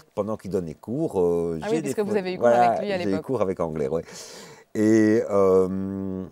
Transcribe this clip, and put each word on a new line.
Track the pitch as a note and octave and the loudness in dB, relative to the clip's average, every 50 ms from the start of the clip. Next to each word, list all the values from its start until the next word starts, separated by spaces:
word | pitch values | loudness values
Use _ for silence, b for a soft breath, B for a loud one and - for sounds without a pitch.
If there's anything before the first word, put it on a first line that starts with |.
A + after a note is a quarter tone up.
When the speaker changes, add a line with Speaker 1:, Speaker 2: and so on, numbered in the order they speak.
| - _ _ | -6 _ _
Speaker 1:
pendant | G#2+ G2 G#2+ A2 G2 | -6 -4 -4 -6 -8
qu'il | - F#2+ | -6 -4
donnait | F2 F#2+ F2 D#2+ C#2 | -4 -4 -4 -6 -10
cours, | - - - A#2+ D3 E3 C#3+ - F#2+ | -12 -10 -8 -6 -4 -4 -2 0 0
euh, | F2 F2 E2+ E2+ E2+ E2+ E2 D#2+ | 2 2 2 0 0 -2 -4 -6
Speaker 2:
Ah | D#2 - | -4 -4
Speaker 1:
j'ai | - | -2
Speaker 2:
oui, | - | -2
Speaker 1:
des | - - | -2 -4
Speaker 2:
parce | B2+ | -4
que | - | -4
vous | G#3 - | -2 -2
Speaker 1:
pho-, | G#3 G#3 | -2 -2
Speaker 2:
avez | F#3 F#3 F#3 | -2 -4 -2
eu | - | 2
cours | A#2+ A#2+ | 2 4
Speaker 1:
voilà, | A#2+ A#2+ A#2+ A#2 | 4 6 4 4
Speaker 2:
avec | A2 - | 2 0
lui | - G3+ G2 | -2 -4 -4
à | F3+ | -4
Speaker 1:
j'ai | - | -2
eu | G2+ | -2
Speaker 2:
l'époque. | F#2+ F#2 - | -4 -4 -4
Speaker 1:
cours | - C3 A2 | -4 -2 -2
avec | G2+ F#2+ F#2 - | -2 -2 -2 -2
anglais, | F2 E2 D#2 D#2+ C#2 C2+ | -4 -4 -2 -4 -2 -2
ouais. | D#2 E2 E2 B B B B B B B B B B B B _ - | -2 -4 -4 B B B B B B B B B B B B _ -2
Et, | A2 G#2+ A2 A2 A2 G#2+ G#2+ G#2+ A#2 - - | 0 4 6 6 6 6 6 4 2 2 0
euh, | G2+ G2+ G2 F#2+ F#2 F#2+ F#2+ F#2 F#2+ F#2+ F#2+ F#2+ G2 G2 F#2+ F#2+ F#2 F#2 F#2 E2+ | 2 4 4 6 6 4 4 2 0 -4 -6 -6 -6 -6 -6 -6 -8 -8 -10 -12